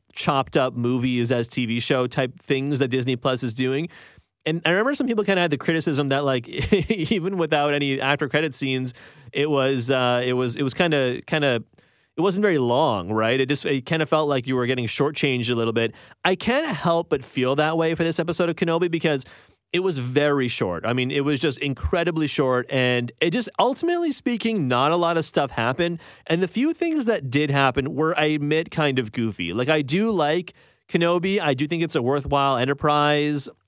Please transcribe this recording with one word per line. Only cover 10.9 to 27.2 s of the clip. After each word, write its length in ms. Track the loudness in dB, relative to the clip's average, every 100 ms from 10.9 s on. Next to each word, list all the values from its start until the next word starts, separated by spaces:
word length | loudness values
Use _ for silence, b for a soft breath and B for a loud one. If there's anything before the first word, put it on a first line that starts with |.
| 2 0 -2
kinda 420 | -4 0 2 0 -4 _ b b b -2
it 40 |
wasn't 200 | 0 2
very 160 | 2 2
long, 540 | 2 4 2 2 0
right? 280 | 0 2 2
It 80 | 0
just, 180 | -2 -2
it 200 | -4 -2
kinda 200 | -2 0
felt 220 | 0 2
like 180 | -2 0
you 100 | -2
were 100 | 0
getting 220 | 0 -2
shortchanged 600 | -2 -2 0 0 0 0
a 60 | 0
little 180 | 0
bit. 200 | 0 -2 B B B 0
I 100 | 0
can't 400 | 0 0 0 -2
help 340 | 0 0 0
but 140 | -4
feel 320 | -4 -2 0 2
that 220 | 2 2
way 180 | 0 0
for 80 |
this 160 | -2 -2
episode 300 | -2 0 0
of 60 | 0
Kenobi 360 | 0 0 0
because 320 | 0 0 0 -4 B B B _
it 100 | -2
was 180 | -2 -2
very 480 | 0 2 2 2 0
short. 380 | -2 -2 -2 -2
I 80 |
mean, 180 | -2 0
it 100 | 0
was 180 | 0 0
just 200 | 0 -2
incredibly 640 | -4 -4 -2 0 0 0 -2
short, 380 | 0 0 0 0
and 400 | 0 2 0 -2 -2
it 80 | -2
just, 200 | 0 -4 2
ultimately 520 | 2 2 -2 0 -2
speaking, 560 | -2 -2 -2 0 0 0
not 240 | 2 2
a 40 | 2
lot 200 | 2 0
of 100 | 0
stuff 260 | -2 -2
happened. 480 | 0 -2 0 -2 -4 B B -2
And 160 | 0
the 60 | 0
few 260 | 0 -2
things 320 | 0 -2 0 0
that 240 | 0